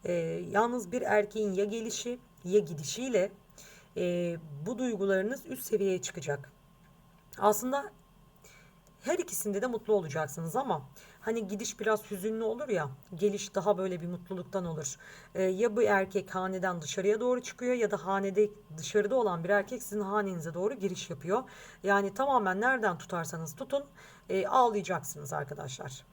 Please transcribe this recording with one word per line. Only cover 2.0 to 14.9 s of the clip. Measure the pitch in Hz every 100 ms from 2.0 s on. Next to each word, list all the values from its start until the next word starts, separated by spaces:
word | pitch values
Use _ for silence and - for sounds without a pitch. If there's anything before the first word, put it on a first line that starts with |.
| 240 247 - -
ya | 175 202
gidişiyle, | 160 156 147 - 262 220 185 - _ - - - - 175
e, | 175 175 175 165 160 143 165
bu | 240
duygularınız | 254 208 196 190 202 269 -
üst | 254
seviyeye | - 214 196 180
çıkacak. | - - 135 143 - - - _ - - - - _ -
Aslında | 202 208 247 277 415 - _ - - _ - - - - - _
her | 254 359
ikisinde | 339 - 214 202
de | 254
mutlu | 226 -
olacaksınız | 214 160 151 151 - 165 208
ama | 269 165 131 - - -
hani | - 233 196
gidiş | 202 240 -
biraz | 214 214 -
hüzünlü | 202 202 220
olur | 226 233 277
ya, | 185 147 131 -
geliş | 175 202 196 -
daha | 196 185 185
böyle | 190 180
bir | 170
mutluluktan | 175 - 190 175 196
olur. | 175 160 147